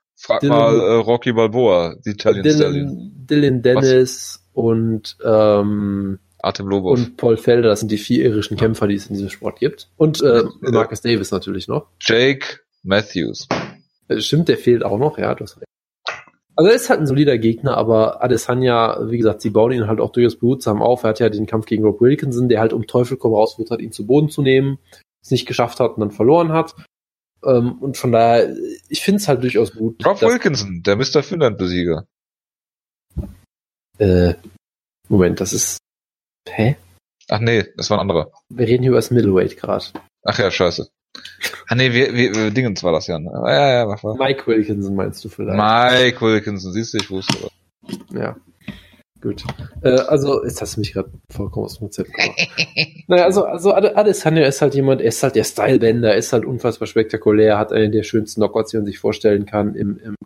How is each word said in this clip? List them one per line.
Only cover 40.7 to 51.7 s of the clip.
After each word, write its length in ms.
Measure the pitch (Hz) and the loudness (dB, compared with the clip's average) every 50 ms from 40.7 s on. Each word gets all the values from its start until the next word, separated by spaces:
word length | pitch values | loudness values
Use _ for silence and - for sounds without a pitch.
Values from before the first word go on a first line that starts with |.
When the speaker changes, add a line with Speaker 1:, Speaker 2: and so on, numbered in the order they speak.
| - - - - _ _ _ _ - - - - - - - - - - - - | -2 -4 -10 -12 _ _ _ _ -20 -20 -20 -20 -18 -12 -12 -12 -12 -10 -6 -4
Speaker 1:
Ah 60 | 117 | -2
nee, 160 | 123 131 131 | 0 0 2
wir, 200 | 117 120 135 107 | 2 2 0 0
wir, 220 | 113 120 123 104 101 | 2 2 2 2 2
wir, 160 | 110 110 107 | 0 -2 0
Dingens 320 | 104 127 127 113 95 - | 0 -2 -2 -2 -4 -2
war 100 | - 90 | -2 0
das 140 | 80 78 - | 0 0 -2
ja, 120 | - 87 78 | -4 -8 -8
ne? 120 | 78 87 | -8 -10
Ah, 200 | - - 58 - | -8 -4 -2 0
ja, 200 | 143 143 143 139 127 120 | 2 2 2 2 2 2
ja, 80 | 117 | 0
mach 160 | 104 101 104 | -2 -4 -6
mal. 140 | - 107 110 | -6 -8 -4
Speaker 2:
Mike 300 | 127 131 135 139 135 - | -2 -2 -2 -2 -4 -2
Wilkinson 480 | - 113 110 104 107 107 101 98 98 98 | 0 0 0 0 -2 -2 -6 -4 -4 -4
meinst 280 | 98 95 104 - - - | -4 -4 -6 -8 -12 -16
du 40 | 110 | -16
vielleicht? 280 | - - 104 104 98 | -12 -10 -8 -4 -2
Speaker 1:
Mike 640 | 104 104 107 113 117 120 123 123 127 127 123 120 - | 0 2 2 4 4 4 4 4 4 4 2 0 0
Wilkinson, 520 | 117 110 110 104 101 110 104 95 95 92 | 0 2 2 2 0 -4 -8 -8 -8 -8
siehst 200 | 90 107 117 113 | -6 -6 -6 -6
du, 60 | - 107 | -6 -6
ich 120 | 95 - | -6 -6
wusste 240 | 98 95 95 - 92 92 | -8 -8 -4 -4 -6 -6
das. 580 | - - _ _ _ _ _ _ _ - - - - - | -6 -14 _ _ _ _ _ _ _ -16 -16 -16 -14 -12
Speaker 2:
Ja, 240 | - - - - - - _ _ _ _ - - - - - _ _ _ _ _ _ _ | -10 -8 -8 -8 -10 -12 _ _ _ _ -20 -18 -18 -20 -20 _ _ _ _ _ _ _
gut. 240 | - 113 101 - - - - - - - - - | -10 -10 -10 -10 -10 -14 -12 -12 -14 -16 -12 -4
Äh, 80 | - 131 123 131 | -2 0 0 0
also, 440 | - - 151 143 135 143 139 - - | 0 0 0 0 0 0 -2 -2 -4
jetzt 160 | 120 - - | -6 -8 -8
hast 140 | 107 - - | -10 -10 -6
du 40 | 110 | -6
mich 120 | 101 - | -6 -6
grad 140 | - 98 92 - - - _ - | -6 -8 -8 -8 -12 -20 _ -16
vollkommen 360 | - - 101 92 - - 104 | -10 -10 -10 -8 -6 -8 -8
aus 80 | 104 | -8